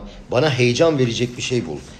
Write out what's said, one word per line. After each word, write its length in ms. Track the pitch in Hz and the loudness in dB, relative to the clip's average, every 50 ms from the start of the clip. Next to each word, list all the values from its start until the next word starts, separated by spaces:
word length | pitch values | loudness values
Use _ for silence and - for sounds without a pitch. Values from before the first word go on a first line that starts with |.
| - - - - - - | -4 -12 -18 -16 -8 -2
"Bana 180 | - 120 151 156 | 0 2 2 2
heyecan 480 | 127 127 123 123 120 123 165 165 156 | 2 2 2 2 4 4 4 4 4
verecek 400 | 135 131 117 113 107 123 120 - | 2 0 0 0 -2 -4 -4 -4
bir 40 | - | -8
şey 260 | - - 127 120 107 | -6 -2 -2 -2 -2
bul. 100 | - 76 - - - - | -4 -8 -10 -12 -16 -20